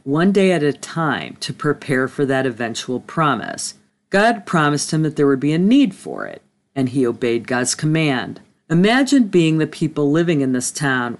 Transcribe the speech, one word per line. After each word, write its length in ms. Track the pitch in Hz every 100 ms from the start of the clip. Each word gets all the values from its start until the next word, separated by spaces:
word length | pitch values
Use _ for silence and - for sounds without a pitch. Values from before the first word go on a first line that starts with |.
one 280 | 135 147 190
day 200 | 202 190
at 120 | 170
a 100 | 147
time 640 | 127 - 165 156 104 67 -
to 120 | -
prepare 540 | - 147 - - 131 131
for 180 | - 135
that 200 | 135 131
eventual 540 | 113 117 113 - 123
promise. 760 | - - 151 117 - - - - _ _ _
God 360 | 196 220 214 -
promised 480 | 165 147 147 -
him 80 | 160
that 120 | 156 151
there 120 | 143
would 120 | 135
be 140 | 143
a 40 | 160
need 380 | 196 269 240 -
for 300 | 78 53 50
it, 160 | 50 _ _ _ 135
and 140 | 131
he 160 | 135 120
obeyed 420 | 110 120 117 104
God's 280 | 123 123 -
command. 640 | 151 160 156 127 98 - - _ _
Imagine 580 | 165 202 254 277 285 208
being 300 | 180 160 156
the 100 | 151
people 440 | - 156 147 143
living 300 | 160 170 151
in 120 | 131
this 180 | 127 -
town, 460 | - 143 127 120 113